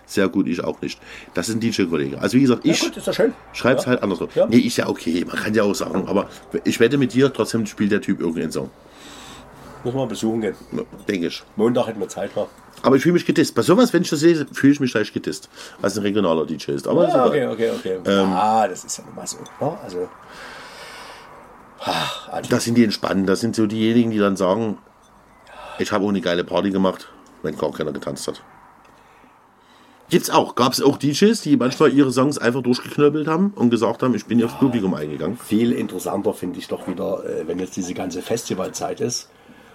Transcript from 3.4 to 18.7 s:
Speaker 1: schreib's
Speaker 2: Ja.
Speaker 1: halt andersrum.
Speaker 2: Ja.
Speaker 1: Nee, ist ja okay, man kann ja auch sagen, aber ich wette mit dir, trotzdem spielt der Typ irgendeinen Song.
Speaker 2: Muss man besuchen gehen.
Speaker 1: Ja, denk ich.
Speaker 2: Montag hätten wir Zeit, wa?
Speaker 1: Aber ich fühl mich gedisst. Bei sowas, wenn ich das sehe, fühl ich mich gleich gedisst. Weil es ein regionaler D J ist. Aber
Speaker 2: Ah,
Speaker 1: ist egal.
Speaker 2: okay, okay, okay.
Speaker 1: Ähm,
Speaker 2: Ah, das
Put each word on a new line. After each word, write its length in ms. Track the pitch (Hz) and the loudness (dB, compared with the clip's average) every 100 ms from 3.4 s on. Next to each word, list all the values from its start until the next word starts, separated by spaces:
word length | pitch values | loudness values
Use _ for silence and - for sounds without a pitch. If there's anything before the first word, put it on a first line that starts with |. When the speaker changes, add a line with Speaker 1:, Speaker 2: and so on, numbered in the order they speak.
| - | -12
Speaker 1:
schreib's 300 | - 117 147 | -2 0 0
Speaker 2:
Ja. 60 | 127 | 0
Speaker 1:
halt 120 | 123 | 0
andersrum. 260 | 101 85 87 | 0 -2 -2
Speaker 2:
Ja. 120 | 160 180 | 0 4
Speaker 1:
Nee, 100 | 120 | 4
ist 180 | 117 - | 4 0
ja 100 | 104 | -2
okay, 380 | 98 82 85 80 | -2 -2 -2 -2
man 100 | 82 | -4
kann 160 | 110 | -2
ja 120 | 107 | 2
auch 100 | 101 | 2
sagen, 340 | 90 85 95 92 | 0 -2 -4 -2
aber 220 | 95 - - - 85 | -2 -2 -8 -8 -4
ich 160 | - - | -2 2
wette 160 | 117 143 | 2 4
mit 160 | 123 | 2
dir, 180 | 123 135 | 4 2
trotzdem 360 | 127 107 113 101 | 2 -2 -2 -4
spielt 260 | - 104 | -2 0
der 80 | 101 | 2
Typ 200 | 98 95 | 0 -2
irgendeinen 300 | 85 82 80 | -2 -2 -4
Song. 200 | 80 67 - - - - - - - - - - - | -6 -8 -12 -20 -20 -20 -20 -20 -20 -20 -20 -20 -10
Speaker 2:
Muss 80 | 123 | -6
man 160 | 131 123 | -4 -4
besuchen 320 | 101 110 113 | -2 -2 0
gehen. 140 | 104 - - | -2 -4 -8
Speaker 1:
Ja, 100 | - - - - | -10 -10 -8 -4
denk 180 | 98 | -2
ich. 180 | 80 - - - | -4 -6 -10 0
Speaker 2:
Montag 320 | 113 123 110 | 2 2 0
hätten 120 | 107 | -4
wir 80 | 92 | -8
Zeit, 260 | - 101 | -6 -6
wa? 120 | - 95 - - - | -4 -6 -8 -20 -2
Speaker 1:
Aber 160 | - 131 | 4 4
ich 60 | |
fühl 100 | 160 | 4
mich 140 | 175 - | 2 2
gedisst. 280 | 151 139 | 2 2
Bei 60 | - | 2
sowas, 320 | 113 196 247 | 4 6 6
wenn 80 | 170 | 4
ich 80 | 175 | 0
das 120 | 151 | 2
sehe, 260 | 165 160 143 | 4 4 0
fühl 180 | - 139 | 4 4
ich 80 | 143 | 4
mich 120 | 127 | 2
gleich 200 | 110 107 | 0 -2
gedisst. 380 | - - - - - - - | -4 -6 -8 -12 -20 -20 -4
Weil 80 | 101 | -4
es 80 | 101 | -2
ein 40 | |
regionaler 440 | 101 104 92 80 76 | 0 2 2 2 0
D 80 | |
J 140 | 76 - | -4 -4
ist. 180 | 71 - | -4 0
Aber 140 | 147 | 2
Speaker 2:
Ah, 20 | - | 4
Speaker 1:
ist 40 | |
egal. 140 | - 120 | 4 2
Speaker 2:
okay, 180 | - 123 | 2 0
okay, 220 | 113 113 107 98 92 | -2 -2 -2 -4 -4
okay. 120 | 90 | 0
Speaker 1:
Ähm, 220 | 98 95 | 2 2
Speaker 2:
Ah, 340 | 92 107 110 | 2 2 2
das 180 | 101 | 2